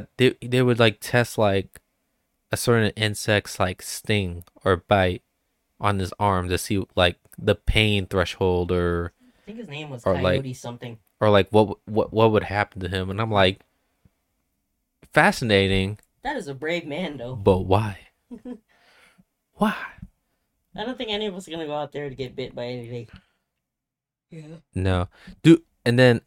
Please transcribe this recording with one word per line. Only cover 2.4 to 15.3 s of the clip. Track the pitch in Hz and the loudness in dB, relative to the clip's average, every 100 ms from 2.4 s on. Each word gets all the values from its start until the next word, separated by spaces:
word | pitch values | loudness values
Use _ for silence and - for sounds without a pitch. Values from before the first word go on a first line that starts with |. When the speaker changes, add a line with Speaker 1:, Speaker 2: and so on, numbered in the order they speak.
| _ | _
Speaker 1:
a | - | -4
certain | - 117 107 | 2 2 2
insect's, | - 107 104 - 104 - - | 0 -4 -4 0 0 0 -4
like, | 92 92 | -4 -4
sting | - - - 107 95 87 - _ | -10 -12 -2 -2 -2 -6 -14 _
or | - 90 | 0 0
bite | - 101 92 90 - _ _ _ _ _ | 2 2 4 0 -10 _ _ _ _ _
on | 104 101 | -2 -2
his | 90 - | -4 -2
arm | 104 92 90 | 0 0 0
to | 90 | -4
see, | - 101 - - | -2 -4 -4 0
like, | 90 - _ - | 0 0 _ -6
the | 107 104 | -2 -2
pain | - 110 107 104 92 | 2 2 2 0 -2
threshold | 95 87 - 95 90 90 | -2 -2 -2 0 0 0
or | 90 87 85 85 - _ _ | 0 0 -2 -6 -12 _ _
Speaker 2:
I | - | -20
think | 226 | -16
his | 202 | -14
name | 143 151 | -12 -12
was | 127 95 | -6 -2
Speaker 1:
or, | 90 | 0
like, | 92 92 | 0 0
Speaker 2:
Coyote | 135 | -4
something. | 123 123 120 120 117 _ _ | -10 -14 -14 -16 -16 _ _
Speaker 1:
or, | 107 | 4
like, | 101 95 | 4 4
what, | 104 104 - - | 4 2 -2 -6
what, | 107 - | -2 -2
what | 107 113 | 2 4
would | 107 | 4
happen | - 98 101 - | 0 -4 -4 -4
to | 90 | -6
him. | 95 92 | -4 -4
And | 98 | -6
I'm | 113 | -2
like, | 104 95 95 _ _ _ _ _ _ _ _ _ _ _ _ _ _ _ | 4 2 2 _ _ _ _ _ _ _ _ _ _ _ _ _ _ _
"Fascinating." | - 170 | 2 2